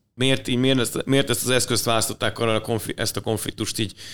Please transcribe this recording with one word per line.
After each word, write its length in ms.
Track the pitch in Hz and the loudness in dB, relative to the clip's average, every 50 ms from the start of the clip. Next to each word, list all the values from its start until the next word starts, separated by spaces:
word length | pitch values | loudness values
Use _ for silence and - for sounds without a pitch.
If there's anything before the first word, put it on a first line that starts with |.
| _ _ _ | _ _ _
miért 340 | - 127 135 135 131 - - | 0 2 2 2 2 0 0
így, 100 | 127 120 | 0 2
miért 220 | 127 131 135 131 | 4 4 4 4
ezt, 260 | 117 113 - - - | 2 0 -2 -4 -2
miért 240 | - 135 139 135 - | 2 2 2 4 2
ezt 140 | 123 110 - | 0 0 0
az 60 | 113 | 2
eszközt 360 | 127 123 - - 127 110 - | 2 2 2 2 0 0 2
választották 540 | 117 113 113 107 - 107 - - 107 104 - | 2 2 2 2 0 -2 -2 -4 -4 -2 0
arra, 160 | 117 113 110 | 0 0 2
a 60 | 107 | 0
konfli-, 320 | - - 120 110 - - - - | 0 -2 -2 -2 -2 -4 -6 -4
ezt 200 | 113 110 - 101 | -4 -4 -4 -4
a 40 | |
konfliktust 580 | - 101 110 104 - - - - 110 - - - | -2 -2 -2 -2 -2 -6 -6 -4 -6 -4 -2 -2
így 140 | 113 98 - - - - | -4 -4 -6 -10 -16 -16